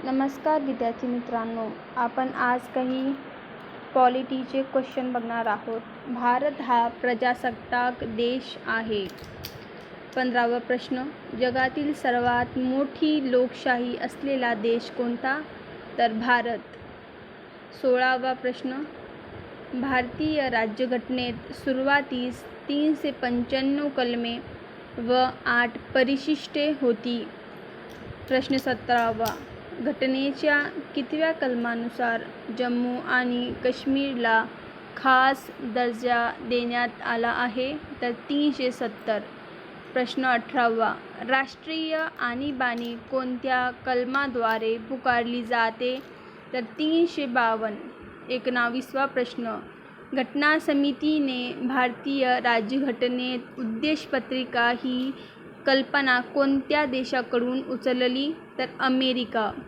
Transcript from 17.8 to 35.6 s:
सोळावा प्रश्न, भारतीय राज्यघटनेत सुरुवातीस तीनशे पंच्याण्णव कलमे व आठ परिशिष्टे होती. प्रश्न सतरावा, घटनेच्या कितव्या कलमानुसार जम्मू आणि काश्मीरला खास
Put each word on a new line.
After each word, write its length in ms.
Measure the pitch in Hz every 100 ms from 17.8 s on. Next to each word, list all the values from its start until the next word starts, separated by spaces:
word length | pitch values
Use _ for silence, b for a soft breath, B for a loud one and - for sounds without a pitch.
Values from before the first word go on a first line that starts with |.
सोळावा 520 | 269 247 254 254 254
प्रश्न, 380 | 254 254 247 262 262 302 - - - - - - - - 254
भारतीय 680 | 269 254 247 - 302 311 269
राज्यघटनेत 1040 | 233 220 214 254 247 - 254 247 226 -
सुरुवातीस 880 | - - 262 262 285 277 254 247 233
तीनशे 680 | - - - 285 302 302 302
पंच्याण्णव 800 | 277 254 240 240 269 269 285 294
कलमे 480 | 269 247 240 233 233 - - - - - -
व 160 | 233 247 254 254 -
आठ 260 | 240 240 233 - 269
परिशिष्टे 800 | 254 277 311 302 - 302 294 294
होती. 460 | 254 226 247 240 170 - - - - - - - - - -
प्रश्न 300 | 262 269 269
सतरावा, 800 | 262 240 - 240 233 220 226 - - - - -
घटनेच्या 840 | 254 - 262 262 277 277 302 294 294 330 - -
कितव्या 360 | 262 302 320
कलमानुसार 920 | 320 269 240 233 233 233 - 240 233 - - - 226
जम्मू 420 | 247 240 247 247 -
आणि 460 | 247 247 240 247 -
काश्मीरला 840 | 254 247 - 269 277 240 233 226 220 - - - - -
खास 520 | 269 262 262 269 - -